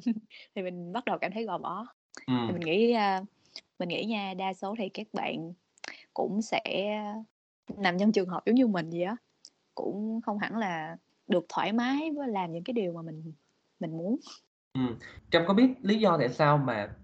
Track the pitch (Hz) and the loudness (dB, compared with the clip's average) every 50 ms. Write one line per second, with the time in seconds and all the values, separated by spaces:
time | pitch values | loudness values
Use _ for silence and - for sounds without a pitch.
0 | - 247 226 214 - _ - - - - _ 214 185 185 180 175 175 175 180 233 | 0 0 -2 -2 -4 _ -20 -20 -20 -10 _ -6 -6 -4 -6 -6 -8 -6 -6 -4
1 | 262 - 190 160 - - 190 220 233 214 180 165 - - 170 196 226 247 - _ | -2 -2 -2 -2 -2 -4 -4 -4 -4 -4 -4 -6 -4 -6 -6 -8 -8 -12 -16 _
2 | _ _ - - - - 254 240 - 113 - 170 170 156 165 196 226 233 240 226 | _ _ -20 -12 -4 0 0 0 2 0 -2 -2 0 0 2 4 4 4 4 4
3 | 208 202 190 190 190 208 _ _ _ _ _ - - _ _ - 185 175 170 - | 2 2 0 0 -4 -8 _ _ _ _ _ -20 -20 _ _ -6 -6 -4 -4 -4
4 | - 214 226 208 202 196 190 185 190 190 190 - - 190 208 226 208 190 - - | -2 -2 -2 -4 -4 -4 -6 -4 -4 -4 -4 -4 -6 -6 -4 -4 -4 -6 -6 -8
5 | 214 - - - - - - 151 160 165 175 - _ _ _ _ - - - - | -10 -8 -6 -4 -4 -4 -4 -4 -6 -8 -12 -14 _ _ _ _ -16 -16 -16 -16
6 | - _ _ - - - 185 208 220 - - - - - 185 190 196 208 214 214 | -20 _ _ -4 -2 0 0 -2 -2 0 -2 -2 -2 -2 -2 -2 -2 -2 -2 -4
7 | 208 208 208 220 220 - _ _ _ _ _ _ _ - - - 196 185 175 180 | -4 -6 -8 -8 -10 -14 _ _ _ _ _ _ _ -14 -8 -2 0 2 2 4
8 | 202 214 214 202 185 180 180 165 - - 226 254 262 233 202 180 160 165 170 170 | 4 4 4 4 2 0 -2 -2 2 4 6 6 6 6 4 2 0 -2 -2 -2
9 | 175 185 226 - - _ _ _ - - - _ _ _ _ - - - - 196 | -2 -2 -4 -6 -10 _ _ _ -20 -20 -20 _ _ _ _ -6 -6 -4 -4 -4
10 | 214 220 226 226 233 - 208 208 185 - 185 226 220 190 175 160 156 156 165 170 | -4 -4 -4 -4 -4 -4 -2 -2 -4 -4 -2 -2 -2 -2 -2 -4 -6 -8 -10 -14
11 | - _ _ _ _ - 202 180 170 - - - 151 180 214 233 240 247 269 285 | -16 _ _ _ _ 2 2 2 2 0 -2 -2 -2 0 2 2 2 2 0 0
12 | 311 330 294 294 285 254 214 196 185 170 165 170 175 - 254 233 202 175 170 170 | 0 -2 -4 -4 -4 -2 -2 -2 -2 -4 -4 -6 -6 -4 -2 -2 0 -2 -2 -4
13 | 165 165 156 156 160 165 156 - _ _ _ _ _ _ _ _ 180 160 160 165 | -8 -8 -10 -10 -12 -12 -14 -16 _ _ _ _ _ _ _ _ -6 -6 -4 -4
14 | 170 190 233 294 - - - - _ _ _ _ _ _ - 131 127 123 113 - | -2 -2 -2 -2 -4 -10 -18 -20 _ _ _ _ _ _ -4 -2 -2 -2 -2 -6
15 | - - - - - - - 170 165 175 196 208 254 262 254 - - 190 214 220 | -12 -16 -18 -20 -4 2 2 4 4 6 6 6 6 6 4 2 0 2 2 4
16 | 220 196 170 156 127 131 - - 160 147 147 147 139 127 117 107 104 104 - - | 6 4 6 4 4 2 2 4 6 6 6 6 4 2 0 -2 -4 -6 -8 -14